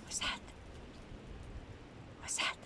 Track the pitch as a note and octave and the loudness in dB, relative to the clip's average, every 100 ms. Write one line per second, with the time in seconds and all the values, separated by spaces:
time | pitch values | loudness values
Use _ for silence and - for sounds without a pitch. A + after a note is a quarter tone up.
0 | - - - - - - - - - - | 2 4 4 2 -2 -8 -6 -6 -6 -8
1 | - - - - - - - - - - | -6 -6 -6 -6 -4 -6 -6 -8 -8 -10
2 | - - - - - - | -10 -6 2 6 6 6